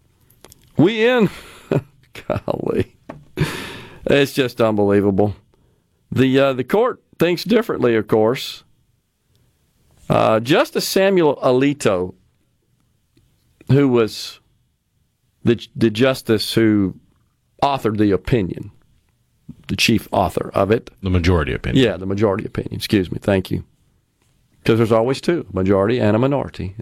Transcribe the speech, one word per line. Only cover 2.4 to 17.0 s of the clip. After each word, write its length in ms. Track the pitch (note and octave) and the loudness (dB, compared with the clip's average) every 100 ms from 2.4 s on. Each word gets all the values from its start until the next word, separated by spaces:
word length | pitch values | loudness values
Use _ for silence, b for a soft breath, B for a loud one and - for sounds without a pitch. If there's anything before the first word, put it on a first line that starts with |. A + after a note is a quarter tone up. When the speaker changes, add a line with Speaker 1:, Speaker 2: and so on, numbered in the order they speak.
| - - - - - _ - - - - B B B B B B B | -4 -6 -4 -4 -6 _ -20 -20 -16 -8 B B B B B B B
Speaker 1:
it's 260 | C#3 C3+ | 2 2
just 260 | - B2+ - | 0 -2 0
unbelievable. 760 | A2+ G#2+ G2+ G2+ G2+ G2 G#2 G2+ _ _ _ _ _ _ _ | 0 2 2 4 2 2 0 -2 _ _ _ _ _ _ _
The, 280 | A#2 C3 C3 | 0 2 4
uh, 140 | C#3 | 2
the 100 | C3 | 0
court 380 | B2 G3+ B3 F#3 _ - | -2 0 0 -4 _ -2
thinks 260 | E3 F3 | -2 0
differently, 520 | F3 A3+ A#3 - B2 A2+ | 0 0 0 0 0 0
of 120 | G#2 | 2
course. 560 | A2+ G#2+ C3+ - - _ _ _ _ _ _ _ _ _ _ _ _ _ _ - | 2 2 0 -6 -16 _ _ _ _ _ _ _ _ _ _ _ _ _ _ -4
Uh, 300 | A2 A2+ A2 | 0 2 0
Justice 480 | A#2 F#3 D#4 - - | 2 0 0 -4 -2
Samuel 500 | G3 F#3+ F#3+ D#3 C3 | 0 2 4 2 2
Alito, 760 | C#3 B2+ C#3 C#3+ A#2 F#2 F2+ - _ _ _ _ _ _ _ _ _ _ _ _ _ _ - | 2 2 2 0 -2 -2 -4 -10 _ _ _ _ _ _ _ _ _ _ _ _ _ _ 0
who 180 | C3+ C#3 | 2 4
was 520 | A#2+ A2 - - - _ _ _ _ _ _ _ _ _ _ | 4 2 -2 -14 -18 _ _ _ _ _ _ _ _ _ _
the, 220 | - A#2+ - - | -2 -2 -4 -2
the 140 | A2+ | 0
justice 640 | G#2+ C3 C3 - G#2+ - | 2 0 0 0 -2 0
who 460 | - A2+ G#2+ F#2+ - | 0 2 2 0 -4